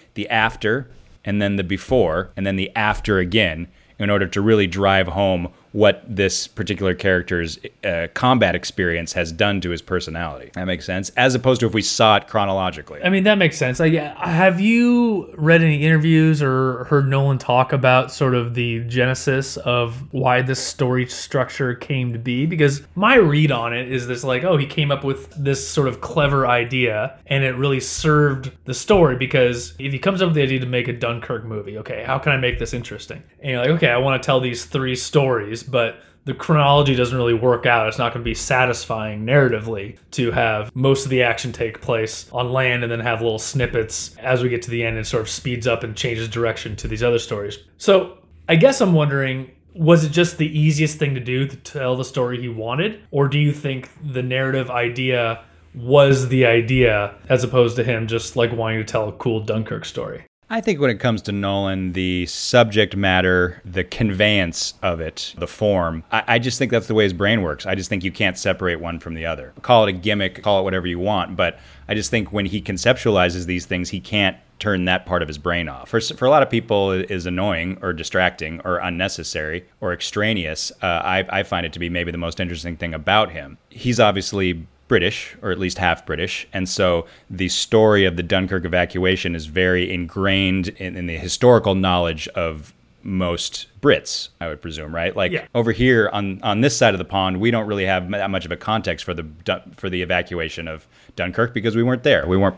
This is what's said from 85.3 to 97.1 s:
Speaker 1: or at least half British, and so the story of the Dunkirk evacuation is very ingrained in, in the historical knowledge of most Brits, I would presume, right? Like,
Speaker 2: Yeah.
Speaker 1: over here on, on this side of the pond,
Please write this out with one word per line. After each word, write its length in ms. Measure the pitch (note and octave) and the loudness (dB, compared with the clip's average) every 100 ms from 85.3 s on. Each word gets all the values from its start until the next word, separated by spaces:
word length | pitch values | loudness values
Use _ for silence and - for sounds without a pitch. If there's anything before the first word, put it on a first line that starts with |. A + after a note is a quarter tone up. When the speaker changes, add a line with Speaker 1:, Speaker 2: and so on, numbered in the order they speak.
| - | -10
Speaker 1:
or 80 | G2 | -6
at 80 | F2 | -4
least 220 | F#2 - | -4 0
half 260 | F2+ E2 - | 0 0 -4
British, 420 | D#2 F#2 - - | -6 -6 -8 -8
and 160 | G2 F#2 | -6 -4
so 380 | - F#2 E2+ E2 - - | 0 2 0 -4 -14 -12
the 220 | F#2 F2+ | -4 -2
story 560 | - - A2+ A2 G#2 F#2+ | -2 2 4 6 6 4
of 120 | E2+ | 0
the 40 | |
Dunkirk 440 | E2+ F#2+ F#2 F#2+ E2+ | -2 0 0 -4 -2
evacuation 680 | F2+ F2 F2+ F#2 F#2 F#2 | 0 0 0 0 0 -2
is 140 | E2 D2+ | -6 -6
very 440 | E2 F2+ F2+ F2+ | 0 2 2 0
ingrained 760 | F2+ E2+ G2+ G2 F#2+ F#2+ F#2+ F2 - | -4 -6 -2 0 2 2 0 -2 -6
in, 180 | F#2 F2+ | -10 -8
in 120 | F2 | -8
the 100 | E2 | -8
historical 560 | F2 - B2 A#2 G#2+ | -6 2 6 6 4
knowledge 540 | F#2+ F#2+ F2+ E2+ D#2+ - - | 2 2 2 0 -2 -6 -4
of 360 | E2 D#2 D2 _ _ _ | -4 -6 -14 _ _ _
most 640 | G2 F#2 F2 F2 - - - - | -6 -2 -2 -2 -4 -8 -12 0
Brits, 480 | C#3+ F2 - - - - | 2 2 0 -10 -10 -10
I 80 | E2 | -10
would 140 | D#2 | -10
presume, 320 | E2+ D#2 D#2 | -10 -12 -8
right? 220 | D#2+ F2 G2+ | -4 -4 0
Like, 160 | F#2 | -2
Speaker 2:
Yeah. 160 | F2 - A#2+ | -2 -4 -2
Speaker 1:
over 160 | A2+ | 0
here 400 | A2 B2+ A#2 G#2 | 2 4 4 4
on, 260 | G#2 G2 F#2+ | 0 -4 -4
on 180 | A2+ G#2 | -2 2
this 160 | C#3 - | 2 4
side 160 | A#2 | 2
of 60 | G2 | 2
the 40 | |
pond, 360 | - | -2